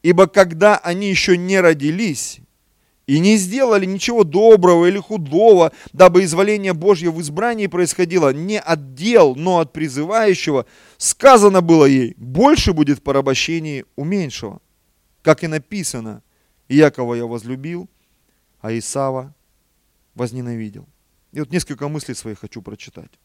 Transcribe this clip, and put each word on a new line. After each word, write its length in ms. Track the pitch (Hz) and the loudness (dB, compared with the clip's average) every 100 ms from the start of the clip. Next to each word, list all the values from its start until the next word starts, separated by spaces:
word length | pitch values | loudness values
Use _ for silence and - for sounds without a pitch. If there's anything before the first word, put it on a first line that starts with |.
Ибо 240 | 165 175 190 | 2 2 4
когда 520 | 202 185 160 208 208 | 4 0 2 2 2
они 320 | 170 180 202 | -4 -6 -4
еще 260 | 185 - 175 | -2 0 0
не 240 | 180 190 | 0 2
родились 800 | 180 151 143 175 220 139 - - _ _ _ _ _ _ - | 2 2 -4 -4 -6 -6 -12 -16 _ _ _ _ _ _ -2
и 140 | 143 | 2
не 160 | 185 220 | 4 2
сделали 480 | 180 247 262 208 | 0 -2 0 0
ничего 400 | 185 196 - 240 | 0 -6 -4 0
доброго 640 | 175 170 220 220 180 170 175 | 0 4 6 6 6 4 2
или 120 | 196 | -2
худого, 720 | - 214 147 160 226 190 160 - - | -8 -10 -4 2 6 6 4 -2 -20
дабы 320 | - 185 175 | 4 6 6
изволение 480 | 185 165 202 214 190 | 2 0 0 0 -4
Божье 400 | 165 180 180 170 | -2 0 0 -2
в 80 | 160 | -6
избрании 480 | 151 151 233 226 196 | -10 -6 -4 -4 -6
происходило 640 | 180 175 - 180 180 143 | -4 -4 -2 -2 0 0
не 260 | 135 180 214 | 0 -6 -8
от 360 | 143 165 135 | -4 -6 -6
дел, 420 | 131 196 226 151 131 | -8 0 4 4 2
но 220 | 175 175 | -2 -2
от 140 | 151 | -2
призывающего, 960 | 156 156 131 160 220 214 175 - 139 - _ _ _ | -6 -8 -6 -4 0 0 0 -2 -4 -6 _ _ _
сказано 640 | - - 269 247 202 190 | -8 2 6 6 6 2
было 240 | 170 165 | 4 4
ей: 300 | 143 135 117 - | 6 2 -2 -8
больше 560 | 120 139 269 311 - | -10 0 2 2 0
будет 260 | 160 143 143 | -2 -2 -2
в 40 | |
порабощении 840 | - 139 135 131 - 165 156 139 - | -2 -4 -2 -4 -4 -6 -8 -12 -14
у 100 | - | -12
меньшего. 560 | 147 196 151 - 107 87 _ _ _ _ _ _ | -6 -6 -6 -10 -16 -16 _ _ _ _ _ _
Как 220 | - 151 | 0 0
и 20 | 165 | -2
написано: 760 | 156 _ 208 156 127 113 110 _ _ _ _ _ | -8 _ -10 -10 -10 -12 -16 _ _ _ _ _
Иакова 460 | 139 151 - 120 | 2 2 2 -8
я 120 | 120 117 | -6 -8
возлюбил, 640 | 117 113 131 143 175 185 _ _ _ _ _ _ _ | -10 -12 -14 -12 -14 -16 _ _ _ _ _ _ _
а 160 | 110 117 | -10 -8
Исава 560 | - 139 135 131 135 _ _ _ _ _ _ _ _ | -8 -6 -6 -8 -14 _ _ _ _ _ _ _ _
возненавидел". 720 | - 120 127 123 117 107 101 _ _ _ _ _ | -12 -10 -10 -12 -12 -14 -16 _ _ _ _ _
И 80 | 143 | -14
вот 100 | 139 | -8
несколько 380 | 165 - 131 143 | -8 -8 -10 -10
мыслей 260 | 151 - | -10 -12
своих 260 | 120 113 104 | -14 -14 -16
хочу 200 | 107 113 | -18 -18
прочитать. 500 | 98 104 - - - _ | -18 -20 -20 -20 -20 _